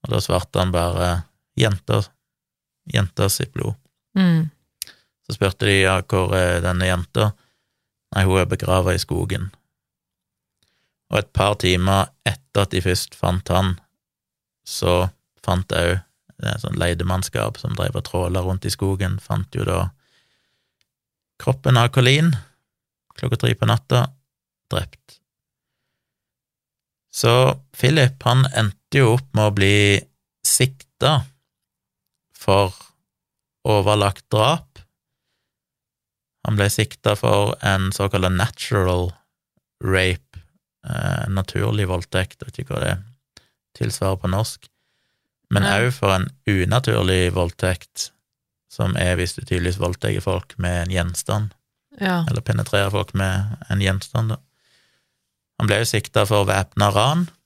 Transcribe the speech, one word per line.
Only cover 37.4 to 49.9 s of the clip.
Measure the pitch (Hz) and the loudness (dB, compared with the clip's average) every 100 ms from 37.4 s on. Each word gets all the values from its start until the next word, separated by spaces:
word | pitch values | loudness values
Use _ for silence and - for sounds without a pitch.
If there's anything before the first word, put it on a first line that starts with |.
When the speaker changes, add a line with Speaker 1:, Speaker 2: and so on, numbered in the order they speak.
| 104 - | 0 -2
Speaker 1:
en | - 95 95 | 0 0 -2
såkalt | - 98 98 92 90 | -2 -2 0 0 0
natural | 107 - - 104 92 90 90 - _ _ _ _ _ _ | -2 -4 -4 0 0 0 -2 -8 _ _ _ _ _ _
rape, | - 92 92 90 _ - - _ _ _ | -2 0 2 -2 _ -20 -20 _ _ _
eh, | - - 50 50 - | -10 -6 -4 -4 -2
naturlig | 95 95 98 104 107 95 | -4 -4 -4 -2 -2 -2
voldtekt, | 90 92 92 95 - - | -4 -4 -4 -4 -8 -18
vet | - | -12
ikke | - - | -8 -4
hva | |
det | - 92 101 127 _ - _ _ _ - | -2 -4 -8 _ _ -20 _ _ _ -6
tilsvarer | 113 - 95 95 | -6 -4 -4 -4
på | 92 | -4
norsk, | 95 110 - - _ _ _ _ _ _ _ _ | -4 -4 -8 -20 _ _ _ _ _ _ _ _
men | 101 | 0
Speaker 2:
Ja. | 98 101 | 2 2
Speaker 1:
også | 120 | 0
for | 127 98 | 0 2
en | 95 92 - - | 2 -2 -6 -2
unaturlig | 98 90 113 131 110 92 92 90 | 0 2 0 0 0 2 2 2
voldtekt, | 92 87 - 92 90 - - - _ _ _ _ _ _ | 0 -2 -2 -4 -4 -8 -12 -12 _ _ _ _ _ _
som | - 101 85 | -6 -2 0
er | 90 90 | 0 0
hvis | 90 - | -2 -6
du | |
tydeligvis | - 90 87 92 | -4 -2 -2 -2
voldteger | 87 | -4